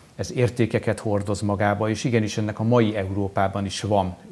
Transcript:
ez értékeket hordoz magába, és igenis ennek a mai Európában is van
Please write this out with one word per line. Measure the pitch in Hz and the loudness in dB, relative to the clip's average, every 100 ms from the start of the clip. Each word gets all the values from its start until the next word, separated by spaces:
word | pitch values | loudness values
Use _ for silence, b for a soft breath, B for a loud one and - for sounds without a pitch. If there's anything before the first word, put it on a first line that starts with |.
| B | B
ez | - 101 | -10 -6
értékeket | - 120 - 110 113 - 107 | 0 0 2 2 2 0 -2
hordoz | 113 101 98 98 | -2 -2 -2 -2
magába, | 104 101 104 101 110 | -2 2 2 2 0
és | 107 | -2
igenis | - 117 107 117 | 0 2 0 -2
ennek | 107 104 | -4 -2
a | |
mai | 110 123 110 107 | 2 4 4 0
Európában | 95 98 98 - 95 101 | -2 -2 -2 0 0 0
is | 98 - | -4 -4
van | 101 101 92 90 - | 0 2 2 -4 -10